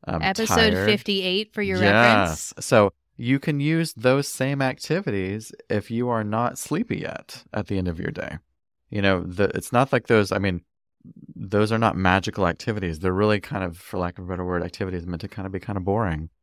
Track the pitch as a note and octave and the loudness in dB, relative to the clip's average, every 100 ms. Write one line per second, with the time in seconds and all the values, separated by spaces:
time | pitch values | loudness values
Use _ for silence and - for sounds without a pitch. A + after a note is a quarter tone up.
0 | - - F#3+ F#3+ A3 G3+ A3 G3 G3+ G#3 | -4 -2 -2 -2 2 4 4 4 2 0
1 | - G3 F#3 F#3+ G#3+ - G3+ F#3 G3+ G#2+ | 0 -2 0 -2 -4 -4 -2 2 4 6
2 | A#2+ A2 F2+ D#2 - - - A#2+ G2+ _ | 6 6 2 -2 -8 -10 4 6 6 _
3 | _ - A#2+ C3+ - D3 C#3+ E3 E3 - | _ -8 0 0 0 -2 0 0 -2 0
4 | B2 C3+ C#3 - C3+ C#3 C3+ B2+ - D#3+ | 2 4 0 -2 -2 0 -2 -2 -4 -2
5 | G3 G2+ F#2 G#2 A2+ - - G#2+ - A#2 | 0 -2 -2 -4 -8 -20 -4 -4 -2 -4
6 | B2 A2+ G#2+ A2 A#2+ - - D3+ B3 - | 0 -2 -2 -2 -2 -4 -4 -4 -2 -4
7 | - - - - _ - G2 G2 F2+ E2 | -6 -10 -14 -20 _ -8 -4 -2 -2 -4
8 | - - - D2+ _ _ _ _ _ G#2 | -6 -6 -10 -10 _ _ _ _ _ 0
9 | G2 F#2 F2 F2+ G2+ - - A#2+ A#2 B2 | 2 2 -2 0 0 0 0 2 2 2
10 | - A2+ G2 G2 G2 F2 _ _ _ _ | 4 4 4 0 0 -2 _ _ _ _
11 | - - - - G#2 G#2 G#2+ A2+ A2+ E2 | -20 -20 -20 -14 -2 2 2 2 2 2
12 | F#2 F#2+ F#2+ G#2 F2+ E2+ - G#2 F#2+ D#2+ | 4 2 2 0 0 0 -4 -4 -4 -2
13 | F#2 F#2 G#2+ G#2 - A#2 F#2 E2+ - F#2+ | -2 2 2 2 -2 -6 -6 -8 -10 -4
14 | F2+ F2+ F2+ F2+ F2+ F2+ F2 - F#2+ F2+ | -4 -6 -8 -6 -2 -2 -4 -6 -6 -6
15 | E2+ E2+ G2+ - G2 F#2+ - G2 F#2 G2+ | -6 -8 -8 -10 -8 -8 -6 -6 0 0
16 | G#2+ D#2 E2 _ | 0 -2 -6 _